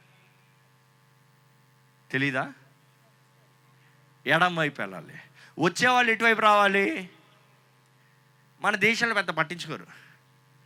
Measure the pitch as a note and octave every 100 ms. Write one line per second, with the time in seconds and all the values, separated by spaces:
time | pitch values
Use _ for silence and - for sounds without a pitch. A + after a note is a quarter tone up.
0 | _ _ _ _ _ _ _ _ _ _
1 | _ _ _ _ _ _ _ _ _ _
2 | _ C3 C#3 C3 C#3+ - _ _ _ _
3 | _ _ _ _ _ _ _ _ _ _
4 | _ _ B2+ D#3 F3+ E3+ D3+ C#3+ G2+ F#2
5 | D#2 - - - - - E3 F3 B3 B3
6 | A#3+ A3 A#3 G#3+ G#3+ G#3 G3+ G3 G3 D#4+
7 | F3+ - _ _ _ _ _ _ _ _
8 | _ _ _ _ _ _ F#3+ G#3 G#3+ A3+
9 | A#3 G#3 F#3 D#3 D#3 F3 D3+ B2 - -
10 | - _ _ _ _ _